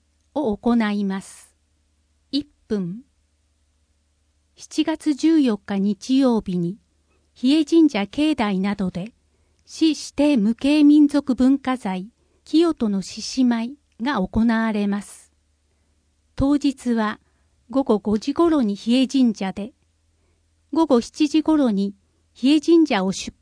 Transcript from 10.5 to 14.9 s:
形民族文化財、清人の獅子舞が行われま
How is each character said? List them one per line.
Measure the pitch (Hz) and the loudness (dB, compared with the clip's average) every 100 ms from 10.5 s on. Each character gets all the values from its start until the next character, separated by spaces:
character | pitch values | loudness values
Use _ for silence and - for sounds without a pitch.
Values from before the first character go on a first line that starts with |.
形 | 233 277 302 | 0 0 4
民 | 294 302 285 | 6 6 4
族 | 285 285 | 2 -2
文 | 233 254 269 | 0 2 2
化 | 269 254 | -2 -6
財、 | 196 185 202 _ _ _ | -6 -8 -10 _ _ _
清 | - 311 339 | -2 2 2
人 | 311 220 | 0 -2
の | 196 | -2
獅 | - - | -6 -12
子 | - - | -8 0
舞 | 247 233 233 294 _ - | 0 0 -4 -12 _ -8
が | 233 247 | -4 -4
行 | 185 220 233 | -2 0 0
わ | 226 226 | 0 0
れ | 208 | -2
ま | 202 | -2